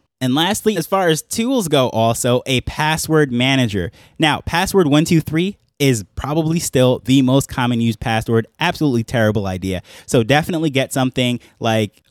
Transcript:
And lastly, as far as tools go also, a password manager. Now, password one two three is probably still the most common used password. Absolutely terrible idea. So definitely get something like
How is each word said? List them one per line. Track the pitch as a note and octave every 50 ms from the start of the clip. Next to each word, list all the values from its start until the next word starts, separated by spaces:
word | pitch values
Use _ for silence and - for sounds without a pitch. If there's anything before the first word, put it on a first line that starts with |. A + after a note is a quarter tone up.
| _ _ _ _
And | C3 B2+ B2+
lastly, | D3 E3 F#3 G#3+ - - G#3+ G#3+ F#3+
as | F3 -
far | G3 F#3+ F#3 E3+
as | D#3+ D3
tools | - - - - A3+ B3 C#4 B3 F#3+ D#3
go | D3+ C#3+ B2+ A#2
also, | - A2 A2+ A2+ A#2 - - B2 B2 B2+ - -
a | C3 B2
password | - - - - D#3 D3+ D#3+ D#3 - - D#3+ D#3 D3+ C3+
manager. | A#2+ A#2+ B2+ C3+ C#3 C3+ B2 A2 G2 G2 E2+ E2+ - - - _ _ -
Now, | - D3+ C#3 F#2+
password | - - - E3+ F#3 - - G3 F3 C#3+
one | C#3+ D3+ E3
two | - F3 D#3+
three | - - D3+ D#3+ F3+ G3 G3 - _ _ _ _
is | C#3+ C#3 B2+ A2 F#2 - _
probably | - - C3+ D3 E3 D#3+ D#3 E3 E3+
still | - - - C3+ B2+ B2+ B2+ - -
the | - C3 C#3
most | C3+ B2+ C3 C#3 - -
common | - - B2+ A#2+ B2 A#2
used | A#2 A#2 G#2+ -
password. | - B2 A2+ A2 - - A#2 A2+ A2 - _ _
Absolutely | D#3 F3 E3+ - D#3+ D3 B2 A#2+ A2
terrible | - - A#2+ A2 G#2+ G#2 A2 G2
idea. | F#2+ F#2 F2+ F#2 F#2+ F#2 F2 - - - - - -
So | - C3 A2+
definitely | G#2+ C3 D3 D#3+ - F3+ D#3+ D#3+ D#3+
get | B2+ C3+ C3 -
something | - C#3 C3 C3 - C3+ B2+ B2 A#2+ A#2 - - _ _
like | A2+ A2+ A2 A2 A2 G2 - _ _ _